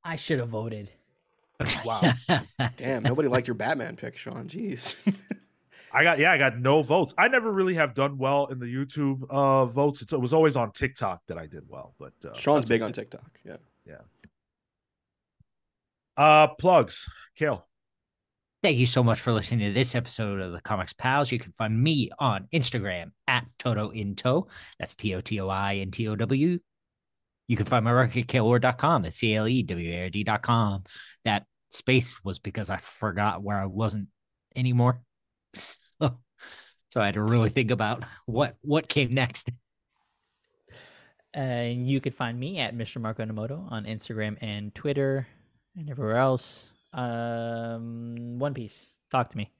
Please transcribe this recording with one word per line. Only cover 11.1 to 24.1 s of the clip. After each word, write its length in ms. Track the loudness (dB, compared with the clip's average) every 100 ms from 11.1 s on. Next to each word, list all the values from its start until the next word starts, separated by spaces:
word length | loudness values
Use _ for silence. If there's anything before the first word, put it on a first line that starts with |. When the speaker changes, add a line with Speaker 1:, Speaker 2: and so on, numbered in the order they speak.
| -6 _
Speaker 2:
that 100 | -12
I 80 | -12
did 180 | -16 -16
well, 260 | -18 -18 _
but, 120 | -20 _ -16
uh, 80 |
Speaker 4:
Sean's 300 | -4 2 2 4
Speaker 2:
that's 40 |
Speaker 4:
big 120 | 0
Speaker 2:
okay. 60 | 0
Speaker 4:
on 40 |
TikTok. 480 | -6 -10 -16 -20 _ -20
Yeah. 120 | -20 _ _ -20
Speaker 2:
Yeah. 160 | -20 -20 _ -20 _ _ _ _ _ _ _ _ _ _ _ _ _ _ _ _ _ _ 4
Uh, 300 | 8 10 8
plugs, 600 | 4 6 6 4 -4 -14 -18 -20 -4
Kale. 280 | -2 -2 _ _ _ _ _ _ _ _ _ _
Speaker 3:
Thank 160 | 2 4
you 100 | 4
so 160 | 4
much 180 | 4 2
for 100 | 2
listening 360 | 0 0 -2 0
to 60 |
this 200 | 0 0 0
episode 460 | -4 -6 -4 -4
of 100 | -6
the 100 | -10
Comics 320 | -4 -4 -4
Pals. 380 | -4 0 0 0
You 80 | -2
can 120 | -8
find 280 | -6 -2 2
me 280 | 2 2 0 0
on 280 | 0 0 -2
Instagram 580 | 0 0 -2 -4 -6 -8 _ -2
at 180 | -2 -2 _
Toto 300 | -2 -2 -2
Into. 580 | -4 -6